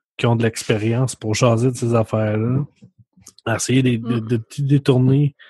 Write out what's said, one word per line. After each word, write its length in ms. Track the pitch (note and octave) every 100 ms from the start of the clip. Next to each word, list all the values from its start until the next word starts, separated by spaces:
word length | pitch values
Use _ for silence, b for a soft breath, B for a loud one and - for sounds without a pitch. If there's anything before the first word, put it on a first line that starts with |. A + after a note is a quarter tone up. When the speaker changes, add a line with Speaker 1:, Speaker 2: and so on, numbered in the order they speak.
| _ -
Speaker 1:
Qui 80 | A#2+
ont 100 | A#2
de 60 |
l'expérience 720 | A2+ - - A2+ A2 A#2 C3 -
pour 180 | A2
jaser 360 | G#2 B2+ A2+ B2+
de 60 | B2
ces 180 | A#2+
affaires-là, 680 | A#2 A2 A2 G#2+ G#2+ A2+ C3 D3 _ - _ _ _ - - -
à 80 | A2
essayer 260 | - B2+
de, 140 | B2+ A#2+
de, 240 | A#2 A#2+
Speaker 2:
Mm. 60 | A2
Speaker 1:
de 120 | A#2+ A2+ -
détourner 760 | C#3 C#3+ C#3 B2+ B2+ C3+ D3 - b